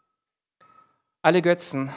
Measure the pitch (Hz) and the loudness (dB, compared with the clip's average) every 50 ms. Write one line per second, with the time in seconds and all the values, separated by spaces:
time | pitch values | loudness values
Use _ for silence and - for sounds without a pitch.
0 | _ _ _ _ _ _ _ _ _ _ _ _ _ _ _ _ _ _ _ _ | _ _ _ _ _ _ _ _ _ _ _ _ _ _ _ _ _ _ _ _
1 | _ _ _ _ - 160 170 180 165 175 175 175 - - - 135 135 135 - | _ _ _ _ 2 2 2 4 2 2 0 -2 -4 -6 -6 -6 -6 -6 -10